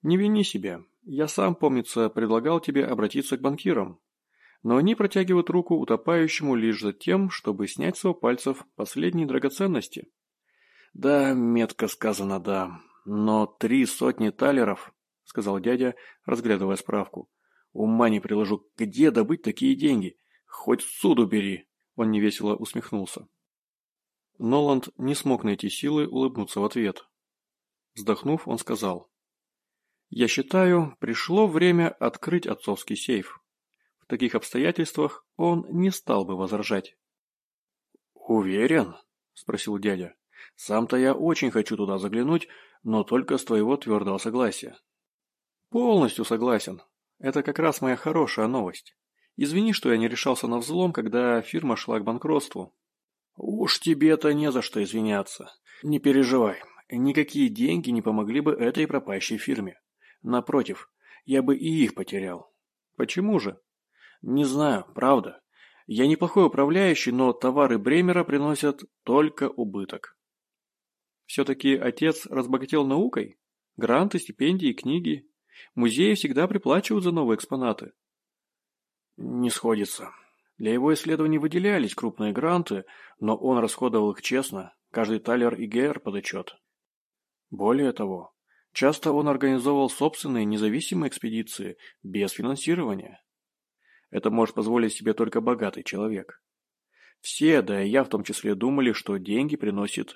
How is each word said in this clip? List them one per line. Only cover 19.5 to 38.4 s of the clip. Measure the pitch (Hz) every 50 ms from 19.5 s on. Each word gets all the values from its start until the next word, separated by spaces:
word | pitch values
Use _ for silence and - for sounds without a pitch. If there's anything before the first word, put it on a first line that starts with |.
| - - 131 135 135
деньги? | - 147 151 139 113 95 90 - _ _ _ _ _ _
Хоть | _ - - - - 120 120
суд | - - - - - 190 160 -
убери», | 120 95 110 107 98 98 98 87 - _ _ _ _ _ _
он | - 117 110
невесело | 107 107 101 104 101 - 107 104 104
усмехнулся. | - 113 - - 123 110 - - 107 95 90 - - - _ _ _ _ _ _ _ _ _ _ _ _ _ _ _ _ _ _ _ _ _ _ _
Ноланд | 120 113 127 143 147 143 139 131 123 - - _
не | 127 131 147
смог | - - 143 131 117 -
найти | 107 101 - - 101
силы | - - - 143 151 151 151 135
улыбнуться | 123 131 131 135 127 117 101 - - 101
в | 101
ответ. | 107 - 123 113 101 92 - - _ _ _ _ _ _ _ _ _ _ _ _ _ _ _ _ _ _
Вздохнув, | 113 104 104 107 - - 135 151 165 - -
он | - 113
сказал: | - - 120 107 - 98 90 87 - _ _ _ _ _ _ _ _ _ _ _ _ _ _ _ _ _ _ _ _ _
«Я | - 117 123
считаю, | 113 - - 135 - - 185 185 180 180 175 165 147 - _
пришло | - - 117 - - - 165 202 220
время | 208 156 160 170 180 175 170 170 165
открыть | - _ - 120 - - - - 170 175 -
отцовский | - 104 - - - 101 - - - 107
сейф. | 101 - - 127 104 92 - - - _ _ _ _ _ _ _ _ _ _ _ _
В | _
таких | _ - 120 127 120 -
обстоятельствах | 110 - - - 123 135 170 170 - 165 - - - 151 147 - - _ _ _
он | - 165 170 170 170 - -
не | - 170 180 190
стал | 185 - _ - 117 104 95
бы | 87 95
возражать». | 90 95 92 104 101 104 - 117 98 - - _ _ _ _ _ _ _ _ _ _ _ _ _ _ _ _ _ _ _ _ _ _ _ _ _
«Уверен?» | - - - 117 110